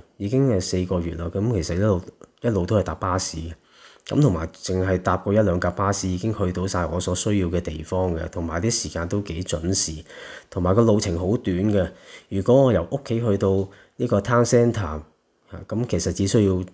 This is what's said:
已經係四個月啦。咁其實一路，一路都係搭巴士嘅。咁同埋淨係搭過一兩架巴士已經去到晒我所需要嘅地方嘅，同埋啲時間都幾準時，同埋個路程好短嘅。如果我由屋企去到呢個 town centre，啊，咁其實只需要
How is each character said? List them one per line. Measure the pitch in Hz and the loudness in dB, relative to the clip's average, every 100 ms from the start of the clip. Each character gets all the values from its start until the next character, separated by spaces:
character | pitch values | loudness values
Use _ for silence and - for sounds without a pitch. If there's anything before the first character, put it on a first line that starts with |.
| - - | -12 -8
已 | 101 | -2
經 | 131 135 | 0 2
係 | 98 | 2
四 | 87 90 | 0 -2
個 | 90 90 | 0 -2
月 | 82 | -2
啦。 | 82 82 | -6 -6
咁 | 98 110 | -2 0
其 | 107 | 0
實 | 78 85 | -2 0
一 | |
路， | 107 90 - - - _ | 2 2 -2 -16 -20 _
一 | 120 | -2
路 | 101 | 0
都 | 87 107 | 2 0
係 | |
搭 | 80 | 0
巴 | 80 98 92 | -2 -2 -2
士 | - 80 | -2 -8
嘅。 | 82 82 _ _ - - - | -10 -12 _ _ -20 -18 -4
咁 | - | 2
同 | 143 | 4
埋 | 82 80 | 2 -4
淨 | - - 92 92 | -8 -4 -2 0
係 | 92 | 0
搭 | 90 92 | 0 0
過 | 104 | 2
一 | 104 | 2
兩 | 101 87 | 4 2
架 | 90 | 0
巴 | 90 98 | 0 0
士 | 98 95 | 0 -2
已 | 90 | -2
經 | 110 | -4
去 | 104 92 | -2 -2
到 | 90 95 | -2 -2
晒 | 92 85 | -2 -2
我 | 87 | -2
所 | 92 | -2
需 | 92 110 101 | -2 0 0
要 | 87 | 0
嘅 | 87 | -2
地 | 85 78 | -4 -8
方 | 78 92 92 | -6 -2 -2
嘅， | 82 82 | -2 -6
同 | 90 | -6
埋 | 82 82 | -6 -2
啲 | 107 | -2
時 | - - | -2 -4
間 | 87 85 | -6 -4
都 | 101 | -4
幾 | 101 82 | -4 -6
準 | 87 80 85 | -4 -4 0
時， | 98 - 78 - - - - - | -2 -2 -6 -14 -18 -18 -18 -10
同 | 95 | -2
埋 | 87 101 | 2 4
個 | |
路 | 113 104 | 4 4
程 | 101 85 | 2 -2
好 | 90 120 | 0 0
短 | 107 87 | 0 0
嘅。 | 107 101 87 - - - - | 2 2 0 -6 -20 -20 -8
如 | 98 | -2
果 | 95 135 131 | 4 6 6
我 | |
由 | 95 85 | 4 0
屋 | 139 | -6
企 | - 117 | -4 -2
去 | 117 101 | 0 2
到 | 98 98 98 - _ - | 2 2 -2 -8 _ -6
呢 | 123 | 0
個 | 104 | 0
town | 101 120 | 2 2
centre， | 120 123 120 110 | 4 4 4 2
啊， | 87 78 - _ _ _ _ 90 - | -4 -8 -12 _ _ _ _ -16 -6
咁 | 110 120 | -4 -2
其 | 85 | 0
實 | 92 | 0
只 | 87 98 | 0 2
需 | 113 101 | 4 4
要 | 92 92 | 2 -4